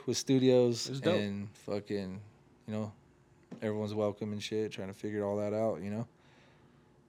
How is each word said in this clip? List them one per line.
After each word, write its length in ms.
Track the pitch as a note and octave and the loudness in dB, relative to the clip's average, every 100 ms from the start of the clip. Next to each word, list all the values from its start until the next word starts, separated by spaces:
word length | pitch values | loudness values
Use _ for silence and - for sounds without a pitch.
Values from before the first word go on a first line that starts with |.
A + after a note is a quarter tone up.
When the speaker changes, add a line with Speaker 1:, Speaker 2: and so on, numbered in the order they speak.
| - | 0
Speaker 1:
with 120 | A#2 | -2
studios 720 | - C3+ B2+ B2+ B2 A#2 - | 2 4 8 8 6 2 -4
Speaker 2:
It's 100 | C3+ | -2
dope. 160 | B2+ G#2+ | 2 2
Speaker 1:
and 340 | G2+ G2+ G#2 - - | 0 -4 -8 -12 -6
fucking, 560 | G#2 G2+ G2+ F#2+ F#2+ G#2 - - _ - | -6 -2 -4 -4 -8 -14 -20 -20 _ -8
you 60 | |
know, 180 | G#2+ G#2+ - - - _ - - - | -6 -6 -10 -20 -20 _ -20 -18 -6
everyone's 320 | A2 G#2+ G#2 | -4 -2 -2
welcome 380 | G#2+ G#2 G2 G#2+ | 0 0 0 -4
and 100 | G#2 | -6
shit, 300 | - G#2+ G#2+ | -4 -2 -2
trying 160 | - F#2+ | -4 -8
to 60 | |
figure 300 | G2 G#2+ G#2 | -6 -4 -2
all 140 | G2+ G#2 | 0 0
that 160 | G#2 | 0
out, 280 | G#2+ A2+ D#2+ | 0 0 0
you 80 | G2 | -4
know? 180 | G#2+ B2 _ - - - - - - _ _ | -6 -6 _ -20 -20 -20 -20 -20 -20 _ _